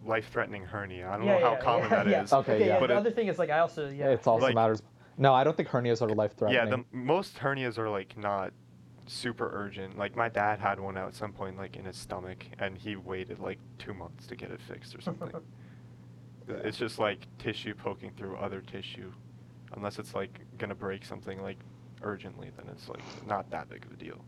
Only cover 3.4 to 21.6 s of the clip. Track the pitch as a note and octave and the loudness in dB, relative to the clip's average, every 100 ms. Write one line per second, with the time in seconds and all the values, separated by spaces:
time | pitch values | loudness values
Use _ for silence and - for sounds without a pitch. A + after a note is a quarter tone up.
3.4 | D#3+ D3+ E3 - C#3+ C#3 C#3 A#2+ C3 A2+ | 2 4 2 0 -6 0 2 4 6 6
4.4 | C3 A2+ A2+ G#2+ - - - - C3+ B2+ | 6 6 4 2 -4 -20 -16 4 6 8
5.4 | C#3+ D#3 D3+ C3 A#2+ A2+ A#2 G#2+ G#2+ - | 6 2 0 2 4 2 4 4 2 2
6.4 | G#2+ B2 A2+ B2 A#2+ B2+ B2+ E3+ - - | 4 4 4 0 -2 -6 2 2 0 -2
7.4 | C#3+ C#3 B2+ A2 A2 G2+ F#2+ G#2+ G#2 G2+ | -2 0 -2 -2 -2 -2 -4 -4 -2 0
8.4 | F#2 - - - - - - - B2 A#2 | -2 -8 -20 -20 -20 -20 -14 -6 -6 -2
9.4 | A#2 G2+ G2+ G2 F#2+ F#2+ G2+ A#2 A#2 G#2+ | -4 -4 -6 -8 -10 -4 -4 0 0 2
10.4 | G#2 G#2 G2+ G2 G2 F#2+ F#2 - G#2+ F#2+ | 0 2 0 -2 -4 -6 -8 -8 -10 -8
11.4 | G2 F#2+ F#2+ - F#2+ F2+ - G2 F#2 F2+ | -8 -8 -12 -10 -12 -12 -10 -8 -8 -12
12.4 | - - G2 F#2+ G#2+ G2+ F2+ F#2 F#2+ - | -16 -6 -6 -6 -8 -8 -6 -6 -6 -8
13.4 | F#2+ F#2+ - - - F#2+ E2+ - - A#2+ | -8 -8 -14 -14 -12 -10 -12 -14 -16 -12
14.4 | F#2 F#2 - - - - F3 - - E3 | -10 -12 -12 -14 -14 -10 -8 -8 -10 -10
15.4 | - - - - - - - - - - | -14 -20 -20 -20 -20 -20 -20 -20 -20 -18
16.4 | - A2 G#2+ G#2+ A#2 - G#2+ G2 - - | -12 -6 -6 -4 -6 0 0 0 -10 -8
17.4 | A#2+ G#2+ A2 G#2 A2+ G2 A2 - G2 F#2 | -6 -4 -8 -6 -8 -8 -12 -10 -10 -6
18.4 | G2 F#2+ F2+ G2 F#2+ - F#2 - - - | -6 -8 -10 -12 -12 -12 -14 -16 -20 -20
19.4 | - - - - G2+ - - - G2 - | -20 -20 -16 -8 -6 -6 -8 -6 -6 -10
20.4 | - A#2 G#2 G2 G2 G2 - G#2 G#2 F#2+ | -20 -10 -8 -6 -6 -8 -10 -12 -10 -10
21.4 | G2 F#2+ | -10 -12